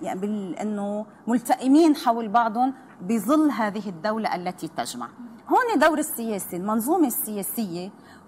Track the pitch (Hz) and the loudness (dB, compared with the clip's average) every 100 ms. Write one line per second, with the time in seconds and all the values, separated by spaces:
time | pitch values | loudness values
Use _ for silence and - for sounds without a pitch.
0 | 151 185 208 214 190 - 214 208 202 208 | -8 -6 -4 -4 -6 -6 -6 -4 -4 -6
1 | 214 - - 240 - 262 254 294 330 285 | -8 -10 -2 0 2 0 6 8 8 6
2 | 247 233 220 226 226 214 262 262 - - | 2 0 2 2 2 2 0 0 -16 -12
3 | 180 226 196 311 311 220 214 202 208 165 | -2 -2 2 4 4 2 -2 -2 -8 -4
4 | 214 220 196 175 180 180 151 - 120 120 | -2 -2 -2 -4 -6 -8 -10 -8 -8 -8
5 | 120 - - - - 381 480 359 311 302 | -12 -14 -18 -18 0 2 2 4 4 2
6 | 302 - 226 202 - 175 202 226 233 370 | -4 -6 -4 -6 -6 -6 -2 -2 0 2
7 | 277 - - 208 185 - 202 170 190 - | 2 0 -6 -6 -6 -6 -6 -6 -10 -14
8 | - - | -20 -18